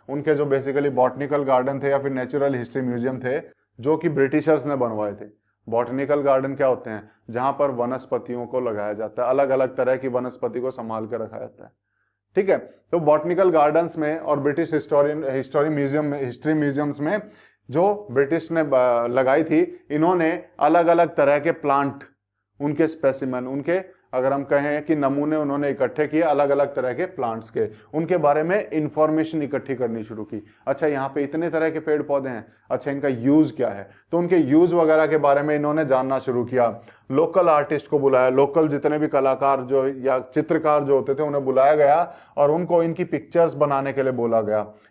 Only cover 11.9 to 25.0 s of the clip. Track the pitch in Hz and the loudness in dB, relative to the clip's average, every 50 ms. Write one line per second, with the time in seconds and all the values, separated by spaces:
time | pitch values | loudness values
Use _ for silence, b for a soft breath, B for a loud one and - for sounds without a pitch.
11.9 | _ _ _ _ _ _ _ _ - 185 220 190 175 127 - - - _ _ _ | _ _ _ _ _ _ _ _ -2 -2 0 2 2 0 -2 -6 -20 _ _ _
12.9 | - 175 165 147 151 151 151 170 175 165 196 185 170 160 143 151 151 160 170 160 | -4 0 2 4 2 2 2 0 0 2 2 4 4 4 4 4 4 2 0 0
13.9 | - 156 156 151 156 165 - - 151 143 135 147 143 160 170 151 156 151 139 - | -2 -4 -4 -4 -4 -4 -4 -2 -2 0 0 0 0 0 -2 0 -2 -2 -2 0
14.9 | 156 143 143 147 151 151 160 135 131 135 131 131 - 151 143 156 156 147 143 139 | 2 2 4 2 0 -4 -4 -4 -4 -4 -4 -2 0 0 0 0 0 0 -2 0
15.9 | 139 151 151 147 143 147 135 123 120 120 - 151 156 156 147 143 135 139 147 147 | 0 -2 -2 -2 -4 -4 -6 -6 -8 -6 -2 -2 0 0 0 0 0 -2 -2 -4
16.9 | 139 - 147 156 196 214 202 - B B B B B B B - 123 151 180 202 | -4 -4 -4 -4 -4 -4 -6 -8 B B B B B B B -6 0 2 2 2
17.9 | 208 196 - - 120 135 143 139 165 165 160 - 160 165 156 147 139 127 127 127 | 2 -2 -6 -4 0 0 2 2 0 -2 -2 -2 -2 -2 0 2 2 2 4 4
18.9 | 120 117 120 120 120 131 131 127 135 156 160 160 156 156 180 175 B B B B | 2 2 0 0 0 2 2 4 4 2 2 2 2 2 2 0 B B B B
19.9 | 143 151 160 175 190 180 160 160 170 175 - - _ - - 151 160 175 170 165 | -2 0 2 2 2 2 2 0 -2 -4 -6 -10 _ 0 2 4 4 4 4 4
20.9 | 170 170 170 156 - - 147 139 143 147 139 170 160 - - 143 139 139 139 135 | 4 4 4 2 2 2 2 4 2 2 2 0 -2 -2 0 0 0 0 0 -2
21.9 | 113 - - - _ _ _ _ _ _ _ _ _ - 139 147 151 135 165 156 | -4 -8 -14 -20 _ _ _ _ _ _ _ _ _ -6 -4 -2 0 0 0 0
22.9 | 160 - - 135 131 - 143 131 127 127 123 127 135 143 139 156 170 190 185 - | 0 0 0 0 0 -2 -4 -6 -6 -6 -6 -6 -8 -6 -4 -2 -2 -2 -4 -6
23.9 | - _ _ _ - 131 127 135 139 139 139 135 147 143 139 147 147 151 151 151 | -14 _ _ _ -4 -2 0 0 0 -2 -2 0 0 0 2 0 -2 -2 -2 -2
24.9 | 160 151 | 0 0